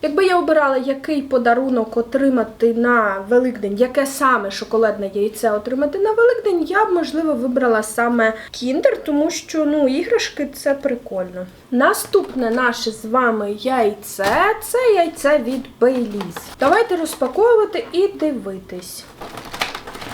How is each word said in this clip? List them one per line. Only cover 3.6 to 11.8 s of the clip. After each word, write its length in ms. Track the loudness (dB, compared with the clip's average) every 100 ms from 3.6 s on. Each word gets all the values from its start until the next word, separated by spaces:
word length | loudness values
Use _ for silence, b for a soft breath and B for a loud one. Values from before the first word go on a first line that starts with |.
| -6 0
яке 280 | 0 0 -2
саме 460 | 0 2 2 0
шоколадне 600 | -8 -2 2 2 0 -4
яйце 380 | -2 -2 0 0
отримати 480 | 0 -2 -2 -2 0
на 120 | 0
Великдень, 520 | 4 4 4 0 0
я 220 | 0 2 2
б, 60 |
можливо, 420 | 0 0 -2 -2
вибрала 500 | 0 0 0 2 0
саме 500 | 0 -2 0 2 0 -2 B
Kinder, 460 | -8 -4 2 2 0 -2
тому 260 | 0 0
що, 340 | -2 -6 -2 0
ну, 220 | 2 2
іграшки — 600 | 0 0 0 -2 -6 -8
це 200 | -4 -2
прикольно. 720 | -2 -2 -4 -6 -8 -8 -8 -12 B B
Наступне 800 | 2